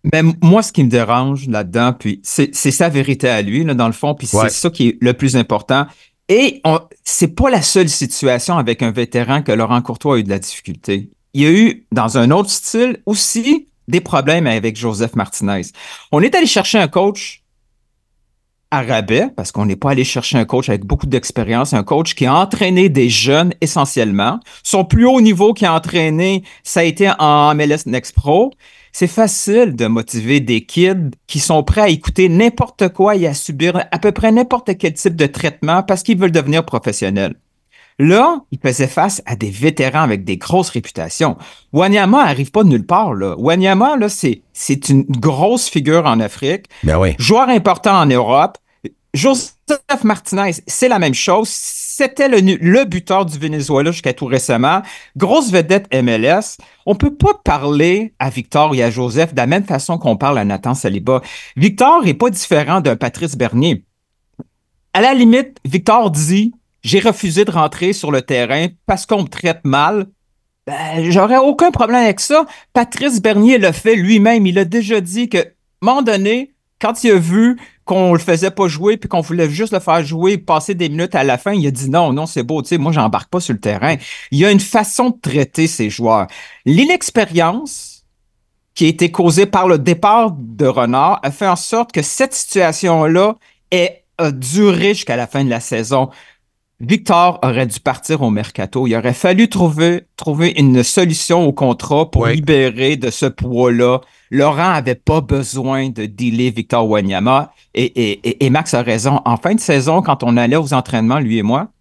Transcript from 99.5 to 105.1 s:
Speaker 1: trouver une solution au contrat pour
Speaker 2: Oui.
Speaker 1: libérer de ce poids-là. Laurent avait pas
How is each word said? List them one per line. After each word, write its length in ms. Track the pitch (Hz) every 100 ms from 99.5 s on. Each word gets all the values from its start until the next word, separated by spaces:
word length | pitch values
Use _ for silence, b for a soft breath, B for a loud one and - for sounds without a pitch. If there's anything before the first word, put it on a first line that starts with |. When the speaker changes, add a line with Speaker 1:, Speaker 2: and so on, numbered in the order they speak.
| 196 175 151 170 175 _ -
Speaker 1:
trouver 380 | 160 147 170 151
une 260 | 139 127
solution 640 | 120 - 180 160 - 175 156
au 60 |
contrat 580 | 139 131 120 - 147 160
pour 120 | 127
Speaker 2:
Oui. 140 | 117 123
Speaker 1:
libérer 600 | 147 143 131 113 131 147
de 140 | 123
ce 160 | - 139
poids-là. 760 | - 123 120 123 120 123 131 b b b
Laurent 380 | 131 147 143 180
avait 260 | 160 127 123
pas 240 | -